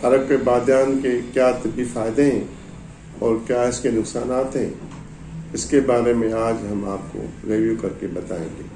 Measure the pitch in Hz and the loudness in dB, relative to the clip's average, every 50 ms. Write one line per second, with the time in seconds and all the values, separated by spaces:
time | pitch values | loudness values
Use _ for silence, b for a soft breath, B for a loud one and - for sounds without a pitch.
0 | - 123 131 135 135 - 143 127 117 123 123 123 117 127 131 135 135 135 135 131 | 4 6 4 4 4 4 2 2 4 4 2 4 4 4 4 6 4 4 2 0
1 | - 127 123 120 117 - - 131 127 127 120 120 - - 113 123 123 120 - 123 | 0 0 0 0 -2 -2 0 4 4 4 4 2 -2 -4 -2 -2 -4 -4 -4 -4
2 | 110 113 110 135 143 143 127 104 92 - - - - - - - - - - - | -4 -2 2 4 4 4 4 2 -2 -4 -10 -16 -16 -16 -16 -16 -16 -18 -18 -18
3 | - - - - - 117 117 113 113 - 123 120 120 123 120 - - 135 117 113 | -18 -18 -8 -2 0 2 2 0 0 0 0 2 2 2 0 0 0 0 2 2
4 | 104 - - 120 120 123 127 127 135 131 - 139 113 - - - - - - - | 0 0 -2 -4 -4 -2 0 0 0 0 -2 -2 -2 -2 -4 -8 -12 -14 -14 -14
5 | - - - - - - - - - - - 107 - - - 143 135 - 123 120 | -16 -16 -16 -16 -14 -14 -12 -12 -12 -8 -8 -8 -4 2 4 4 4 6 4 4
6 | 117 117 120 117 113 110 113 113 113 113 113 110 107 101 104 101 98 98 98 95 | 4 4 4 4 2 2 0 2 0 0 0 -2 -2 -4 -4 -4 -2 -4 -4 -6
7 | - - - 104 107 - - - - 107 107 107 113 113 110 110 - 95 92 - | -8 -8 -10 -10 -10 -10 -10 -12 -4 -2 0 2 2 2 0 0 -2 -6 -6 -6
8 | 104 95 85 87 90 - 92 87 82 80 - - - - - | -8 -6 -6 -6 -6 -6 -6 -6 -6 -8 -10 -12 -14 -14 -14